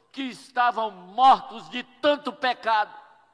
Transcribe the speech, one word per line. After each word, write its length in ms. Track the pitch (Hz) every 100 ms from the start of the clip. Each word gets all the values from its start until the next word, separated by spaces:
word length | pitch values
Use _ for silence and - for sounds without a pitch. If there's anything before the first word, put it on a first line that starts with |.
| _
que 120 | 269
estavam 680 | 262 196 - 247 247 226 220
mortos 800 | 185 185 220 262 208 - 220 -
de 140 | 247 - -
tanto 320 | 294 285 269
pecado. 600 | - 254 226 220 214 214 - - _ _